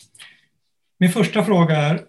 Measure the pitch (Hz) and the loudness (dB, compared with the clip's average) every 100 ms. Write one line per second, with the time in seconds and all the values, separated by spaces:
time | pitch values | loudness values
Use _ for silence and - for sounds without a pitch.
0 | _ _ - _ _ _ _ _ _ _ | _ _ -20 _ _ _ _ _ _ _
1 | 180 202 196 220 180 190 165 156 147 170 | -2 0 -2 -2 0 2 2 0 -2 -4